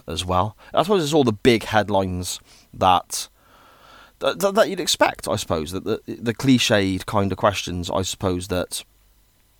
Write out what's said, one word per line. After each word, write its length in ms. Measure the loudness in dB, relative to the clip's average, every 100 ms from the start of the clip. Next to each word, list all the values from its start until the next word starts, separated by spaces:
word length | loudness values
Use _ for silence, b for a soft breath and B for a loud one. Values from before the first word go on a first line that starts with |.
| -10
as 180 | -8 -2
well. 320 | 0 0 -4 B
I 80 | 0
suppose 220 | 2 2
it's 100 | 2
all 100 | 4
the 80 | 4
big 340 | 4 4 4 2
headlines 760 | 0 2 0 0 -4 -6 -10 b b b
that, 560 | 0 4 4 2 -10 -10 b b b b b b b b b
that, 200 | -4 0
that 300 | 2 4 2
you'd 100 | 2
expect, 480 | -4 0 0 0 -6
I 80 | -4
suppose, 360 | -2 -4 -4
that 120 | -6
the, 180 | -6 -6 -6
the 260 | -8 -6
cliched 720 | -4 2 2 4 2 2 -2 -2
kind 260 | -2 -2
of 60 | -2
questions, 540 | -4 -4 -8 -8 -4
I 100 | -4
suppose, 460 | -4 -4 -4 -4 -4
that 360 | -6 -4 -8 -14 _ _ _ _ _ _